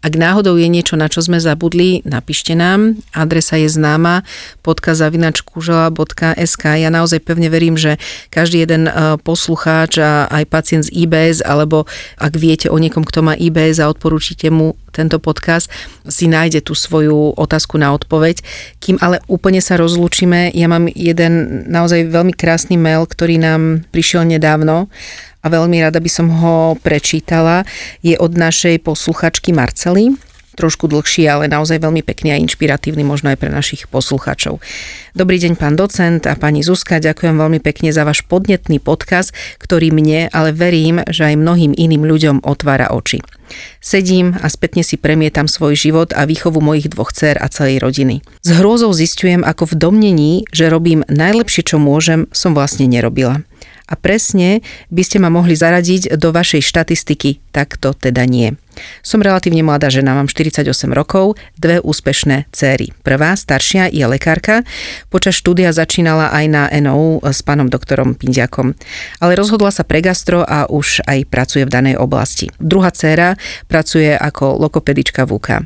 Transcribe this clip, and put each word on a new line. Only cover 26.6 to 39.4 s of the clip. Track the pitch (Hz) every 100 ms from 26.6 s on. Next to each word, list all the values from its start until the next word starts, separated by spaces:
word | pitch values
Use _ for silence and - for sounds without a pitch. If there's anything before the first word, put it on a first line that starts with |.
| 160 156
prečítala. | - 147 - 160 - 165 165 175 196 - - -
Je | 170 165
od | 170
našej | 170 165 165 175 165
posluchačky | - 151 - 160 165 - -
Marcely. | 165 120 - - 180 233 269 - - -
Trošku | - 165 - 170
dlhší, | 147 151 - 156
ale | 147 151
naozaj | 147 156 160
veľmi | 160 160 -
pekný | - 160
a | 147
inšpiratívny, | 156 - 151 143 - 156
možno | 143 143 147
aj | 135
pre | -
našich | 143 143 - -
posluchačov. | 127 127 139 - 135 - 156 - - - - -
Dobrý | - 185 185
deň, | 175 170
pán | 147
docent | 151 196 - 170 170 -
a | -
pani | 147 147
Zuzka. | 151 180 - 165
Ďakujem | 156 156 170 156
veľmi | 156 160
pekne | 156 147 160
za | 151 151
váš | -
podnetný | - 180 196 185 - 156
podcast, | - 156 - 180 185 -